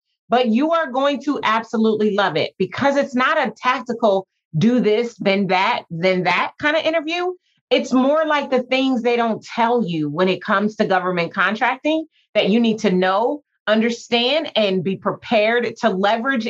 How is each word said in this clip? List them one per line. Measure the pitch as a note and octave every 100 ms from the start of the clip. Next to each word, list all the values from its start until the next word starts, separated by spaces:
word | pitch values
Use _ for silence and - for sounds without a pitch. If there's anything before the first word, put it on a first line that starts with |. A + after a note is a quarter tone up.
| _ _ _
but | A#3 B3
you | A3 D#4
are | E4 D#4
going | B3+ C#4 C#4+
to | C#4+ C4+
absolutely | - A3 A3+ A#3 A3 G#3 G#3+
love | G3 F#3+ D3+
it | A#2 -
because | F3+ - C4+ C#4
it's | C#4 B3
not | C4+ D#4
a | B3+ -
tactical | B3 C4 A3+ A3+ A3+ F#3+ F#3+ _ _ D#3+
do | G#3+ B3
this, | G3+ G#3+ A#3 -
then | F3 G3 F#3
that, | F#3 G3+ A#3+ -
then | E3 F#3 F#3 F3
that | F3+ C#4+ -
kind | D4 D4+
of |
interview. | D#4 E4 D4+ F4 F4+ F4+ _ _ _
It's | B3+ A#3+
more | B3+ C4+ D4+
like | D#4 D4 C4+
the | B3+
things | B3+ C4 C4+ B3
they | A#3 A#3+
don't | A#3 G#3
tell | - - A3+ A#3+
you | F3+ E3 D3
when | D3+ F#3
it | F3+
comes | - G3 G#3 -
to | F#3+
government | F#3 F3+ F3+ E3
contracting | G3+ F#3 G#3+ B3 C4 D4 D#4+ D#4 _ _ G#3+
that | F#3+
you | A3+
need | A#3 G#3+
to | G#3
know, | F3+ F#3 G3 A#3+ D4 - _ -
understand, | A3 A#3 A#3 - A#3 A#3+ D4+ D#4 -
and | - F#3+
be | F3+ F#3+
prepared | - D3+ - A3+ G#3+ A#3+ A3+ -
to | A3+
leverage | F#3 G3 A3+ C4 C4+ G#3+